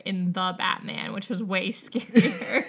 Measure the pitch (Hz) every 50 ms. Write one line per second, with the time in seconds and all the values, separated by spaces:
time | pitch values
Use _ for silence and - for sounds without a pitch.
0 | - - 196 185 180 180 175 190 185 185 180 - - - - - - - - -
1 | - - 220 202 196 - - 185 226 190 190 185 185 190 - - - - - 226
2 | - - 202 247 - - - - - - - 269 -